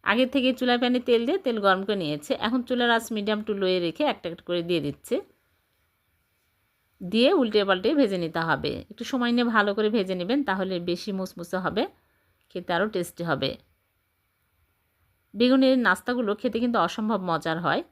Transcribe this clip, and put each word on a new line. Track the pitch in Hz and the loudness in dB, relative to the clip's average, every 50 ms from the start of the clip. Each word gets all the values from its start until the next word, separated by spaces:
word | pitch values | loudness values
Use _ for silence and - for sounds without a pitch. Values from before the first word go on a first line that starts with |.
| - | 2
আগে | 185 202 233 262 247 254 | 2 2 2 2 2 2
থেকে | 277 247 262 254 254 | 0 2 2 0 0
চুলায় | 254 247 247 240 | 0 0 0 2
প্যানে | 247 247 247 247 247 | 2 0 0 0 2
তেল | - 240 233 233 | 2 2 2 2
দিয়ে | 240 349 392 - | 0 -2 -2 -2
তেল | 262 233 214 202 | -2 -4 2 2
গরম | 196 185 190 196 | 2 2 2 0
করে | 208 208 196 170 | -4 -2 -2 -2
নিয়েছি। | 147 151 147 - - 254 - 175 | -4 -4 -6 -4 -6 -4 -2 -2
এখন | 220 240 254 240 | -2 -2 -2 -2
চুলার | - 254 240 240 240 233 | -2 -2 0 2 2 2
আঁচ | 226 226 - 226 | 0 0 -4 -6
medium | 214 202 208 214 214 208 | -4 -2 -2 -2 -2 -2
to | - 214 196 | -6 -2 0
low-এ | 190 185 185 180 175 | 0 2 2 2 0
রেখে | 165 156 - 302 277 | -2 -2 0 -2 -2
একটা | 208 - - 175 | -2 -4 -8 -10
একটা | 170 - _ - | -10 -10 _ -4
করে | 175 175 170 170 | -4 -4 0 0
দিয়ে | 180 160 143 | -2 0 0
দিচ্ছি, | 147 143 _ _ - - - - _ _ _ _ _ _ _ _ _ _ _ _ _ _ _ _ _ _ _ _ _ _ _ _ _ _ _ _ _ _ _ _ _ _ _ | -4 -8 _ _ -4 -4 -4 -4 _ _ _ _ _ _ _ _ _ _ _ _ _ _ _ _ _ _ _ _ _ _ _ _ _ _ _ _ _ _ _ _ _ _ _
দিয়ে | 190 175 202 226 247 285 392 339 | -10 -2 2 4 4 4 4 4
উল্টে | 247 214 208 214 202 | 2 2 2 2 4
পাল্টে | 196 190 185 190 226 320 285 | 4 0 2 2 0 2 4
ভেজে | 269 196 196 180 170 | 2 2 2 -2 -4
নিতে | 160 - 170 160 165 | -2 -2 -2 0 0
হবে। | 151 143 156 147 - - - _ | 0 0 0 -4 -6 -6 -10 _
একটু | - - 233 - | -14 -14 -8 -6
সময় | - 247 240 240 240 | -2 -2 0 2 2
নিয়ে | 247 240 233 220 | 2 0 2 2
ভালো | 220 202 208 202 | 2 2 2 0
করে | 220 214 214 214 | 0 0 2 2
ভেজে | 233 185 190 185 180 | 0 0 0 -2 -4
নেবেন, | 175 185 254 294 269 - | -2 -2 -2 0 0 0
তাহলে | 190 196 190 190 185 170 175 175 | -2 -2 -2 -2 -4 -4 -2 -4
বেশি | 170 175 - 220 196 | -4 -4 -4 -6 -6
মুসমুসে | 190 190 185 - 180 170 170 - 185 180 | -6 -6 -8 -10 -14 -10 -6 -6 -4 -4
হবে, | 165 165 202 285 381 _ _ _ _ _ _ _ _ _ _ _ _ | -2 -2 -2 -2 -4 _ _ _ _ _ _ _ _ _ _ _ _
খেতে | _ 185 175 - 175 | _ -12 -4 -2 0
আরও | 170 196 220 208 | 0 0 0 -2
টেস্টি | 185 175 - - - 170 165 | -4 -4 -4 -8 -8 -2 -2
হবে। | 151 127 135 135 - - _ _ _ _ _ _ _ _ _ _ _ _ _ _ _ _ _ _ _ _ _ _ _ _ _ _ _ _ _ _ _ _ _ _ - | -2 -2 -2 -4 -6 -8 _ _ _ _ _ _ _ _ _ _ _ _ _ _ _ _ _ _ _ _ _ _ _ _ _ _ _ _ _ _ _ _ _ _ 0
বেগুনের | 202 240 247 262 262 262 262 262 254 233 | 2 4 6 6 6 6 6 4 4 4
নাস্তাগুলো | 190 185 - - - 247 247 240 196 208 - | 2 2 0 -2 -4 -2 -2 0 -2 -2 -2
খেতে | - 247 208 233 240 | -2 -4 -2 0 -2
কিন্তু | 247 233 208 165 | 0 2 2 2
অসম্ভব | 175 - - 214 214 226 190 185 180 | 2 0 -4 -2 -2 -2 -2 0 -2
মজার | 165 151 - 165 160 165 175 | -2 -2 0 -2 -4 0 0
হয়। | 151 156 254 349 _ | 0 0 0 -4 _